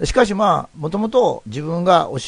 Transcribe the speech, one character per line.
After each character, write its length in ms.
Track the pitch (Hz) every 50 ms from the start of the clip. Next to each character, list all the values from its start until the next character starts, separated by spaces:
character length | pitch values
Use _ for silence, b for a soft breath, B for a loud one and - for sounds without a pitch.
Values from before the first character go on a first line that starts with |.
| -
し 100 | - -
か 120 | 254 240
し、 80 | 196 202
ま 360 | 196 214 196 160 139 135 - _
あ、 40 |
も 120 | 156 147 160
と 80 | 180
も 120 | 202 214 220
と 340 | 254 254 226 160 120 - -
自 160 | 107 107 139
分 220 | 151 156 165 175 175
が 260 | 185 180 165 - 90
お 100 | 131 127 -